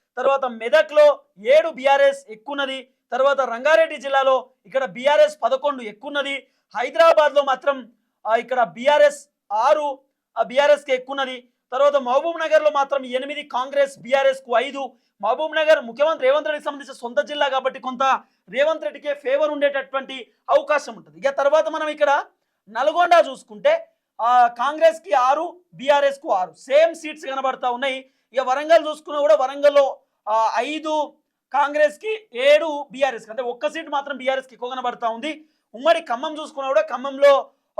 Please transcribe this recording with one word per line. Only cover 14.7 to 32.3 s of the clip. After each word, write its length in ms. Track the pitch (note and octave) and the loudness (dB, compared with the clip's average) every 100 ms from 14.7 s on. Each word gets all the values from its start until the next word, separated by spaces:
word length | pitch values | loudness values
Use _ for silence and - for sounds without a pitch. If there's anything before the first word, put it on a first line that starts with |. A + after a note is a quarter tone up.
| C#4 B3+ - _ _ | -6 -10 -12 _ _
మహబూబ్ 340 | G3+ C4 D#4 D#4 | -2 -2 -2 0
నగర్ 280 | D#4 D4+ | 2 2
ముఖ్యమంత్రి 440 | A#3 A#3 D4+ D#4 C4 | 0 -2 -2 2 0
రేవంత్ 200 | D4 D4+ | 0 -2
రెడ్డికి 160 | D4 | -6
సంబంధించిన 300 | D4+ C#4+ C4+ | -8 -10 -14
సొంత 260 | - A#3+ C4+ | -14 -6 -4
జిల్లా 280 | C#4+ D4 C#4+ | -4 -2 0
కాబట్టి 320 | C4+ C4 C4 | 0 -4 -6
కొంత 220 | B3+ B3+ C4+ A#3 - _ _ | -8 -2 0 0 -4 _ _
రేవంత్ 360 | A#3 D4+ D#4 | -2 0 -2
రెడ్డికే 300 | D4+ C#4+ D4 | -6 -8 -8
ఫేవర్ 360 | C#4+ B3 C#4+ D4+ | -6 -2 0 0
ఉండేటటువంటి 840 | D4 C#4+ C#4 C4+ C4+ C4 C4 A3 _ - | 0 -2 -2 -6 -8 -8 -12 -16 _ 0
అవకాశం 460 | C#4+ C#4+ D4 C#4+ G3+ | 0 2 -2 -4 -14
ఉంటుంది. 220 | D#3 D3 | -20 -6
ఇక 100 | C4 | -4
తర్వాత 400 | C#4 C#4 D#4 D#4 | 0 2 2 2
మనం 200 | D#4 D4+ | -4 -6
ఇక్కడ 360 | D4+ C#4+ F4+ - _ _ _ _ | -2 0 0 -2 _ _ _ _
నల్గొండ 560 | A3+ C#4+ E4 F4 E4+ C4+ | -4 -2 0 4 4 4
చూసుకుంటే, 580 | B3 - G#3 C#4 E4 - _ _ - | -4 -18 -2 0 0 -2 _ _ -2
ఆ, 260 | A3+ B3 A#3+ | 2 4 4
కాంగ్రెస్కి 680 | A#3+ C4 D#4 E4 D#4+ G4 | 2 -4 2 2 2 0
ఆరు, 480 | C4+ B3+ D4 E4+ - _ | 2 2 0 -4 -10 _
బీఆర్ఎస్కు 580 | E3 C4+ C#4+ C#4 C#4 D#4 | -4 0 2 2 -2 -2
ఆరు, 200 | G3 F3+ | -2 -4
సేమ్ 420 | - B3+ C#4+ E4 | -10 0 4 4
సీట్స్ 320 | E4 D#4 D4+ D#4 | 0 -12 -12 -8
కనబడతా 440 | C4+ C4 C4 B3+ | -4 -4 -4 -4
ఉన్నాయి. 400 | A#3+ C4+ C4 - _ _ | -4 -4 -6 -10 _ _
ఇక 80 | A#3+ | -4
వరంగల్ 460 | B3+ C4 D#4 E4 D4+ | -2 -2 2 2 2
చూసుకున్నా 320 | D4+ - D4 | -6 -8 0
కూడా 140 | D4 | 2
వరంగల్లో, 640 | D4 C4 C#4+ C#4+ C#4+ C4+ - _ _ - | 4 2 2 2 4 2 -2 _ _ -4
ఆ, 240 | A3+ A3 G#3 | -2 0 -2
ఐదు 580 | C4 D4+ D#4 D#4 C#4+ - _ _ _ | -4 -6 -4 -4 -6 -12 _ _ _
కాంగ్రెస్కి, 760 | C4+ C#4+ D4 D4+ - G#4+ A4 - | -2 -2 0 -2 -2 -8 -8 -10